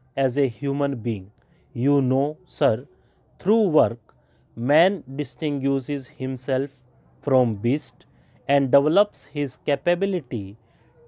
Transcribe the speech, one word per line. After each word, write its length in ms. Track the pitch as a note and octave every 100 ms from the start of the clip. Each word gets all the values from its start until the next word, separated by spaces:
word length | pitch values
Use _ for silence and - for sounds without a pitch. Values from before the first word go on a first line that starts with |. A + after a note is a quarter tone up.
| _ -
as 200 | C3+ B2
a 100 | C3+
human 500 | A2 C#3+ C#3 C#3+ C3
being. 340 | A2+ G#2+ F#2+ _ _ _ _
You 280 | - C3 C#3+
know, 360 | B2+ C3 C#3+ D#3 _
sir, 420 | - C#3 A2 C3+ _ _ _ _ _
through 280 | F3+ A3+ G3+
work, 460 | D3+ G#2+ A#2+ _ _ _ _ _ -
man 480 | A#2+ D3+ F#3 G3 C3 C3+
distinguishes 920 | B2 - D#3 C#3+ C3+ C#3 B2+ C#3+ C3
himself 640 | - C3 B2+ - C3 C#3 - _ _ _ _
from 340 | - C3 B2 G#2
beast 500 | A#2 D3 - - _ _ _ _ -
and 220 | C#3+ C3+
develops 560 | C#3+ C#3+ F3 G#3 - -
his 320 | D3 C#3 -
capability 1000 | - C#3+ F3 F3 G3 F#3+ C3+ A2+ G2 G#2+ _ _ _ _